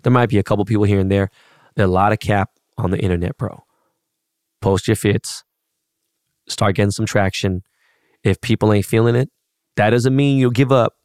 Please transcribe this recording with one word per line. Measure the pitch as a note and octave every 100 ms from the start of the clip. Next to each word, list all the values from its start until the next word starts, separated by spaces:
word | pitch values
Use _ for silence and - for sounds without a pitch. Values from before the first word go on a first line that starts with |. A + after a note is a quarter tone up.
There | B2
might | B2 A#2
be | G2+
a |
couple | - G#2 G2+
people | G#2+
here | G#2 G2+
and | F#2+
there. | G2 F#2+ _ _ _ _ -
There's | G2
a |
lot | F#2 G2+
of | G#2+
cap | - G2+ G2 _ _ -
on | F2+
the | F#2+
internet, | F#2 F2 B2+ -
bro. | G2+ - _ _ _ _ _ _ _ _ _ _
Post | F#2+ F#2+ -
your | A2
fits. | G#2 - - - _ _ _ _ _ _ _ _ _ _ _
Start | - G#2 F#2+
getting | G2+
some | F#2+ A2
traction. | G#2+ F#2+ - G2 F#2 - _ _ _ _ _
If | - F#2+
people | - A2 G#2+
ain't | G#2 F#2+
feeling | A2+ A2+ A#2+
it, | C#3 _ _ _ _ -
that | G#2
doesn't | A#2+ B2 C3+
mean | C#3+ C3+
you'll | B2+
give | A#2+ C3+
up. | C3 A2 _